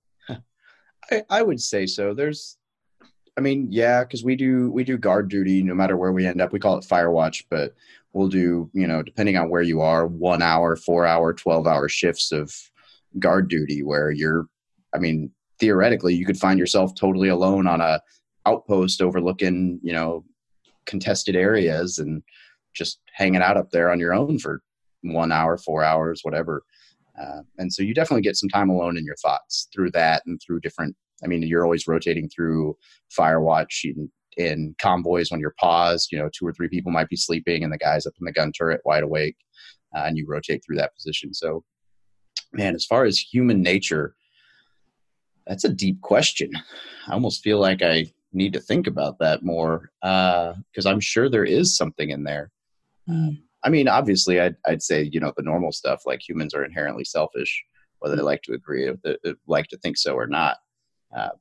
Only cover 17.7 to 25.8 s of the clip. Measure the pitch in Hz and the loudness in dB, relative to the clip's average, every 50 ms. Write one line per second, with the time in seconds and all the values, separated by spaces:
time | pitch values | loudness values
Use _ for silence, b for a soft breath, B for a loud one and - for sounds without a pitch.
17.7 | 85 82 85 80 78 78 _ b b b b _ _ _ - 104 110 - - - | 2 2 2 0 0 0 _ b b b b _ _ _ 0 0 0 0 0 0
18.7 | 101 92 92 92 - - 95 90 92 90 85 90 92 - 98 90 90 90 92 92 | 2 2 2 2 0 0 0 0 0 0 -2 -2 -2 0 0 0 0 0 0 -2
19.7 | 87 85 - 85 85 82 80 82 85 82 - _ _ _ _ _ _ _ _ _ | -2 -4 -6 -4 -2 -2 -2 -2 -4 -6 -10 _ _ _ _ _ _ _ _ _
20.7 | _ _ - - - 95 95 110 101 - - - 92 90 92 101 113 107 90 82 | _ _ -14 -8 -8 -6 -2 -2 -2 -2 0 0 2 2 4 4 4 4 2 2
21.7 | 78 80 87 90 - - 76 73 80 78 - b b b b b b b b _ | 0 0 -2 -4 -4 -6 -6 -6 -6 -8 -10 b b b b b b b b _
22.7 | - - 82 - - _ _ _ - - 98 92 95 92 90 92 104 98 90 - | -10 -8 -8 -8 -8 _ _ _ -6 -2 0 2 4 4 4 4 4 2 0 0
23.7 | - 85 85 87 87 87 85 85 90 107 143 147 160 120 - 78 76 - _ _ | 2 2 4 4 2 2 2 2 2 2 2 0 -2 -2 -2 -4 -8 -8 _ _
24.7 | _ _ _ _ _ _ - 87 80 82 82 82 80 78 80 82 85 - - 82 | _ _ _ _ _ _ -10 -4 -2 0 0 2 2 2 2 2 0 -2 -4 -4
25.7 | 78 78 | 0 2